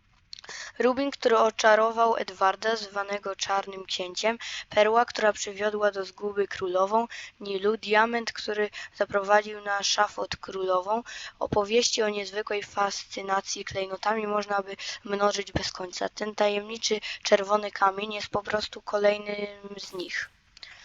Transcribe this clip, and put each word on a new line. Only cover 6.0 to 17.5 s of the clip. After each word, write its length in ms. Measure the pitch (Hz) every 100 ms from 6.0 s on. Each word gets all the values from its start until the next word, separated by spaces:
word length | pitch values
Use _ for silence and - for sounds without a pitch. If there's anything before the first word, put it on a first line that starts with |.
zguby 440 | 185 - 208 202 196
królową 600 | - 185 180 196 220 233 - - -
Nilu, 360 | 202 196 202 220
diament, 560 | 202 214 226 233 226
który 380 | - - 208 208 - - -
zaprowadził 640 | 202 202 196 208 214 208
na 220 | 202 202
szafot 540 | 196 - 208 - 196 -
królową, 640 | - 190 185 185 185 226 - - - -
opowieści 640 | - 214 202 233 233 -
o 60 | 214
niezwykłej 540 | 208 196 202 214 208
fascynacji 1040 | 202 - 202 - - - 196 196 - 202
klejnotami 600 | 196 202 190 190 208 220 208
można 360 | 208 202 202
by 140 | 196 196 - -
mnożyć 480 | 208 202 208 202 196
bez 200 | 190 190
końca. 360 | - 185 - 196
Ten 260 | - 214
tajemniczy 680 | 208 208 202 208 226 - 214 - -
czerwony 480 | - 208 196